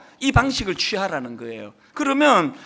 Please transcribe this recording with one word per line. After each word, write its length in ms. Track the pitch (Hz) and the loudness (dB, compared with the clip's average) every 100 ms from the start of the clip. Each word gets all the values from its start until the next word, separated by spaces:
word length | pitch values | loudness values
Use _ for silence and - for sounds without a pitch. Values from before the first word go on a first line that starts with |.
| - - | -20 -6
이 120 | 269 | 2
방식을 420 | 262 269 262 202 | 4 2 0 -4
취하라는 640 | 175 - 196 190 156 123 117 | -4 -4 -2 -4 -4 -8 -12
거예요. 380 | 117 113 104 - _ | -12 -12 -14 -18 _
그러면 600 | - 294 269 294 226 139 - | -6 -2 2 4 4 2 -4